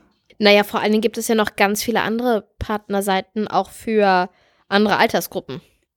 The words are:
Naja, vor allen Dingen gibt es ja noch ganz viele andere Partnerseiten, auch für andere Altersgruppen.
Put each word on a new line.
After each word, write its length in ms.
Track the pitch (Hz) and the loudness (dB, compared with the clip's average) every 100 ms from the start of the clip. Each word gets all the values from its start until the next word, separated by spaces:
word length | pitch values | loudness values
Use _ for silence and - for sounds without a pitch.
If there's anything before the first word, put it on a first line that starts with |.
| _ _ _ - | _ _ _ 0
Naja, 260 | 208 202 | 4 4
vor 160 | 202 226 | 4 -2
allen 120 | 208 | 0
Dingen 100 | 214 | 0
gibt 160 | 220 233 | -2 -4
es 100 | 226 | -2
ja 60 | |
noch 220 | 220 208 - | 0 0 0
ganz 260 | 202 208 | 0 -2
viele 200 | - 214 | -2 -2
andere 440 | 156 226 247 220 - - | -2 -2 -2 -2 -4 -10
Partnerseiten, 880 | - 208 - 202 202 190 190 220 208 | -6 -6 -4 -4 -2 -2 -4 -6 -4
auch 220 | 185 190 | -2 -4
für 580 | - - 220 202 185 180 _ _ _ - | -8 -2 2 4 2 0 _ _ _ -2
andere 300 | 202 214 151 | 0 2 2
Altersgruppen. 640 | 220 185 - 190 - 135 - _ _ | 2 0 -4 -10 -10 -14 -16 _ _